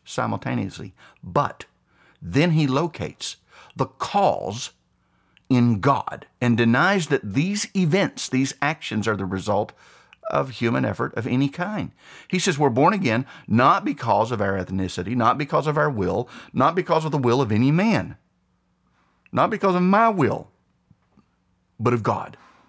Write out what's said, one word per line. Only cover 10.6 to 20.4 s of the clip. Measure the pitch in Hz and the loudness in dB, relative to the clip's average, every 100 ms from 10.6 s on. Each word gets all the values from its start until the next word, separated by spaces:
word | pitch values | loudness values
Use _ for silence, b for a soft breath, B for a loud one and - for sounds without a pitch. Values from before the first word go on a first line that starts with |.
| 117 127 113 | -2 0 -2
effort | 98 120 - | -2 -6 -4
of | 113 | -2
any | 123 139 | 0 0
kind. | 165 180 214 - B B B B | -2 -6 -6 -8 B B B B
He | 185 | -2
says, | 190 143 | 0 2
"We're | 143 | 2
born | 120 160 | 4 2
again | 214 165 110 135 B - | 2 0 0 -2 B 0
not | 110 156 196 | 4 4 4
because | 208 170 120 101 113 | 0 -4 0 0 0
of | 113 | -2
our | 101 | -2
ethnicity, | 98 90 95 90 - 90 123 | -2 -4 -4 -4 -6 -4 0
not | 113 127 | 2 0
because | 143 151 147 | 0 -2 0
of | 151 | 0
our | 151 | 0
will, | 120 90 92 120 B B | 0 -2 -2 -4 B B
not | - 139 175 | 2 2 2
because | 175 160 | 0 0
of | 156 | 0
the | 147 | 0
will | 120 123 | 2 2
of | 120 | 2
any | 107 131 | 2 2
man, | 160 220 151 87 - _ _ _ _ _ _ _ _ _ _ _ | 2 2 0 -2 -12 _ _ _ _ _ _ _ _ _ _ _
not | 120 165 | 0 0
because | 214 196 180 | 2 2 2
of | |
my | 180 196 226 | 4 4 4
will, | 196 120 127 | 2 0 0